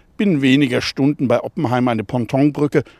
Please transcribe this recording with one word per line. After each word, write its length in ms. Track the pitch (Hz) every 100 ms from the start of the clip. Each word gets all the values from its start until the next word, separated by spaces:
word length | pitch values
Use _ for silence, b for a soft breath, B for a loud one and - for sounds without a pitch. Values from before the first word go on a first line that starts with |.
| b -
binnen 240 | 202 151
weniger 400 | 135 135 139 120
Stunden 480 | - - 139 147 127
bei 140 | 123
Oppenheim 460 | - - 131 123 123
eine 160 | 110
Pontonbrücke 800 | 104 127 113 135 147 139 147 151 -